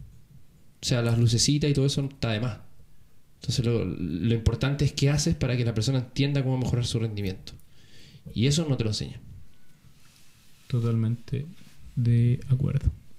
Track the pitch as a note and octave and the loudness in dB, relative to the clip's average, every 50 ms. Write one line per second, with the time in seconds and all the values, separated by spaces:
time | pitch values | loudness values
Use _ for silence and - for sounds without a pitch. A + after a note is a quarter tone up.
0 | - - - - - - - - - - - - - - - - - - B2+ A#2+ | -16 -16 -18 -20 -20 -20 -20 -20 -20 -20 -20 -20 -20 -20 -14 -6 -2 0 2 2
1 | A#2 A#2 A#2 A#2 A#2+ A2+ A#2 A2 - - D3 D3 D3+ D3 C#3 C3+ C3+ C#3 - D3 | 2 2 4 4 4 4 4 4 4 4 4 4 4 2 4 4 2 2 2 0
2 | C#3 C3+ - - - A#2 A2 G#2 B2 B2 G2+ - - - - - - - - - | -2 -4 -6 -4 -2 -2 -2 0 -2 -4 -4 -6 -12 -16 -18 -18 -20 -18 -20 -20
3 | - - - - - - - - - - - - A2+ A#2 A#2+ A2+ F#2 F#2+ - - | -20 -20 -20 -20 -20 -20 -20 -12 -6 -4 -2 0 2 2 2 2 0 -2 -2 -4
4 | F2+ D#2+ D#2+ E2+ F2 A#2 A#2 A2+ A2 - A2+ - - C3+ C#3+ D3 D3 C3 - - | -4 -2 -2 0 2 2 2 4 2 2 2 2 0 0 2 2 0 0 2 2
5 | C#3 C#3 D3 D3 - E3+ E3 - C#3+ B2 B2 B2 A#2+ A#2 G#2+ A2+ G#2+ B2+ C3+ B2+ | 2 2 4 2 2 0 0 0 0 0 0 2 0 0 0 0 0 2 0 0
6 | A#2+ - - - C3+ C#3+ C#3+ C#3+ B2+ C3 C3 B2+ B2 - B2 A#2+ A#2 - - A#2 | -2 -2 0 0 0 2 2 0 0 0 0 0 0 0 0 0 0 0 0 -2
7 | A2+ A2+ G#2+ G2+ G2+ F#2+ F#2 - - - - - - - - - - - - - | -2 -2 -4 -4 -4 -4 -6 -8 -12 -16 -18 -20 -20 -20 -20 -20 -20 -20 -18 -18
8 | - - - - - - - G2 A#2 C#3+ C#3+ E3+ E3 D3+ C3 A#2 A2+ G#2+ G#2 - | -18 -18 -20 -18 -16 -8 -2 2 2 2 4 2 2 0 0 0 0 -2 -2 -4
9 | - C#3 - - - - - - - - - - - - - - - - - - | -4 -8 -10 -14 -14 -16 -16 -16 -16 -16 -16 -16 -16 -16 -18 -20 -20 -20 -20 -20
10 | - - - - - - - - - - - - - - - A#2+ A2+ A#2 A2+ A2+ | -20 -20 -20 -20 -20 -20 -20 -20 -20 -20 -20 -20 -10 -4 -2 0 0 2 2 2
11 | A2+ A2+ A#2 A#2 - - B2+ A#2+ D3 E3+ G3 - - - - - - - - C3 | 2 0 -2 -4 -6 -6 -6 -6 -6 -8 -12 -16 -16 -16 -16 -16 -16 -8 -2 0
12 | A#2 A#2 A#2+ A#2 A#2+ A#2+ B2 - - - C3 B2+ - - - C#3 - - - - | 4 4 6 6 6 4 2 2 0 0 0 2 2 0 0 2 0 0 -2 -2
13 | - - - | -12 -16 -18